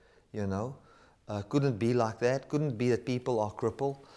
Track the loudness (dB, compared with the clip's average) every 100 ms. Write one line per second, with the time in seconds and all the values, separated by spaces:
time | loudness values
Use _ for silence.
0 | _ _ _ -6 -2 -2 -4 -8 -18 -20
1 | -20 _ -8 -8 0 2 2 2 2 2
2 | 2 2 0 0 0 -2 0 0 2 2
3 | 0 -2 0 0 0 0 -2 0 -2 -4
4 | -12